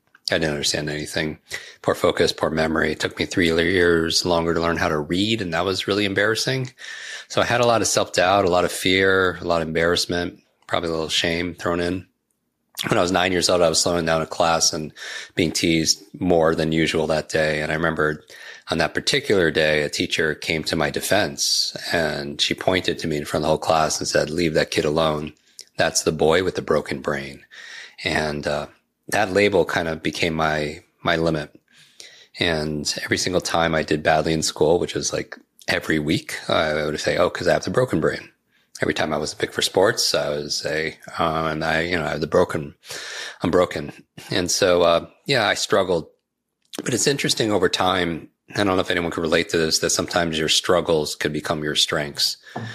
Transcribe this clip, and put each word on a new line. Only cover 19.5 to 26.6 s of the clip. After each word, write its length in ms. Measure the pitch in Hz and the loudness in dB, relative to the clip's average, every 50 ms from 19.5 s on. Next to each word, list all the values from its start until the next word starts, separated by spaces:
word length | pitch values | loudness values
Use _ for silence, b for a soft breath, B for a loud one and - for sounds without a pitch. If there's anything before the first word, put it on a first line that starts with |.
day, 320 | 76 80 78 78 78 76 73 | 2 2 2 2 2 2 0
a 60 | 73 | -2
teacher 460 | - - 90 80 - - 82 78 76 | -2 -4 -4 -2 -2 -2 0 -2 -2
came 300 | - - - 82 78 78 | -4 -4 -4 -4 -4 -2
to 100 | - - | -2 -2
my 140 | 82 76 73 | -2 0 -2
defense, 840 | 71 - - - 95 101 101 73 71 - - - - - - - - - - - - | -2 -4 -2 0 0 0 0 0 -2 -4 -2 -2 0 0 -2 -2 -6 -8 -6 -4 -2
and 480 | 85 80 76 73 73 71 71 71 - | 0 0 0 -2 -4 -6 -6 -4 -2
she 120 | - - - | -2 -2 -2
pointed 460 | - - - 92 92 - - 80 - | -2 0 0 0 2 2 -2 -4 -4
to 80 | - 82 | -2 -2
me 100 | 78 73 | -2 -2
in 80 | 73 | -4
front 180 | - - - 76 | -2 -2 0 2
of 0 | |
the 60 | 78 | 2
whole 80 | 78 76 | 0 2
class 420 | - - 82 80 78 76 - - | 2 2 2 4 4 2 0 -2
and 80 | 78 - | -4 0
said, 220 | - 76 73 76 | 0 0 0 0
"Leave 240 | 78 85 87 80 78 | 0 0 0 2 2
that 140 | 80 73 - | 2 0 0
kid 140 | - - 80 | 0 0 0
alone. 500 | 78 73 80 80 80 76 76 76 73 - B B B B B B B B - | 2 2 2 2 2 0 -2 -4 -8 -12 B B B B B B B B -2
That's 260 | 90 80 76 - - | 0 0 0 0 0
the 100 | 87 80 | 0 0
boy 280 | 76 78 78 80 90 | 2 4 4 4 4
with 140 | 95 90 - | 2 0 -2
the 60 | - | -4